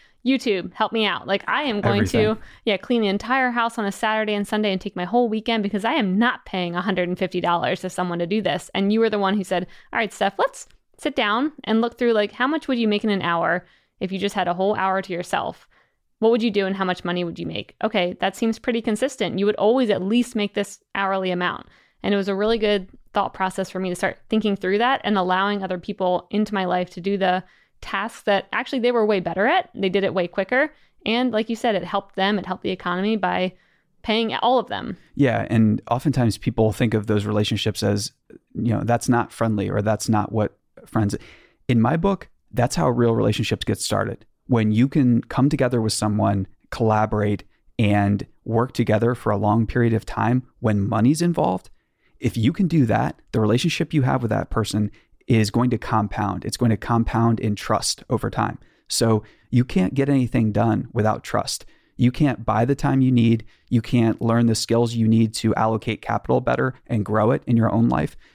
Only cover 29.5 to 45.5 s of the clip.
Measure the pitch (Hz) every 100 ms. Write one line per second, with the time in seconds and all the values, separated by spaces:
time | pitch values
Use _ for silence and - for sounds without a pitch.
29.5 | 370 - - 196 196 190 180 175 - 190
30.5 | 254 302 - _ _ - 233 254 220 220
31.5 | 226 240 196 180 202 - - 190 208 185
32.5 | 185 208 185 185 180 202 220 185 180 185
33.5 | - _ _ _ _ - 220 226 - 240
34.5 | 254 - 98 - - _ - 131 110 -
35.5 | 113 110 107 - 123 156 131 117 - -
36.5 | 113 110 - 117 110 101 107 104 107 107
37.5 | 107 110 - 107 104 - - _ - _
38.5 | - 113 104 110 120 - 120 - - 113
39.5 | 104 98 104 104 104 - 110 - 110 104
40.5 | - _ - - - 104 - - - _
41.5 | _ - 117 110 165 196 190 - _ _
42.5 | - 120 - 147 120 120 113 110 104 110
43.5 | 101 - 104 - 104 104 - - _ -
44.5 | 117 107 107 135 160 127 117 - - 139